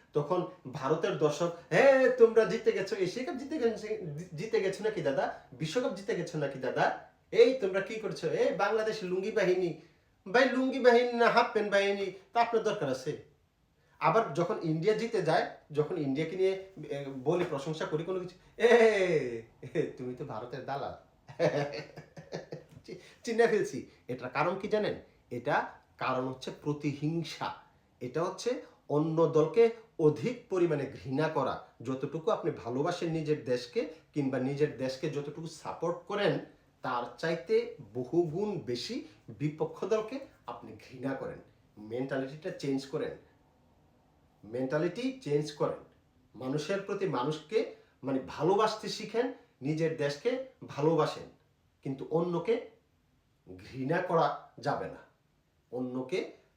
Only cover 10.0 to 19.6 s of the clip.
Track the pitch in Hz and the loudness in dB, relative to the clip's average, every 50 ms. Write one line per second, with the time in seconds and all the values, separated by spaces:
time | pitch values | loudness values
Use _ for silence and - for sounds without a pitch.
10 | _ _ _ _ _ 196 185 240 269 254 247 262 262 262 240 269 226 247 233 240 | _ _ _ _ _ 2 4 4 4 4 4 2 0 0 0 4 6 8 8 8
11 | 247 240 240 233 233 214 - 233 240 - - 214 208 202 202 196 196 202 202 202 | 6 4 2 4 4 6 6 6 4 4 2 -2 0 2 2 2 4 2 0 0
12 | 196 185 180 - - _ - 233 233 233 226 220 - 214 - - 147 135 123 - | -2 -6 -6 -10 -14 _ 0 0 2 2 2 0 0 0 0 0 -2 -2 -2 -4
13 | - 151 - - - - _ _ _ _ _ _ _ _ _ _ _ _ _ - | -4 -6 -8 -8 -12 -20 _ _ _ _ _ _ _ _ _ _ _ _ _ 0
14 | 139 160 170 220 214 175 147 165 165 - 220 - - 160 156 160 160 208 214 220 | 2 4 4 4 4 2 0 -2 0 0 -2 -2 0 0 0 2 2 2 2 2
15 | 226 226 - 190 165 156 160 - - - - - - - 151 147 147 - 185 165 | 0 -2 -2 0 2 4 2 2 2 0 -6 -12 -16 -4 -2 -2 0 0 -2 -2
16 | 147 135 131 151 160 - 190 185 190 190 190 190 - - - 160 147 143 143 139 | -2 0 0 0 -2 -2 0 2 2 2 2 0 -4 -12 -14 -14 -10 -8 -8 -8
17 | 139 135 135 131 123 151 170 180 170 - 147 135 - 160 151 - 196 - 156 151 | -8 -8 -10 -2 0 2 2 2 0 0 -2 -4 -4 -4 -4 -4 -4 -2 -2 -4
18 | 170 190 190 185 180 180 - - _ - _ - 208 240 226 240 226 220 214 196 | -4 -4 -6 -6 -6 -8 -12 -16 _ -18 _ 4 6 8 8 10 8 8 6 4
19 | 185 175 165 147 127 123 117 113 113 - _ _ | 4 2 2 2 0 -2 -4 -8 -10 -14 _ _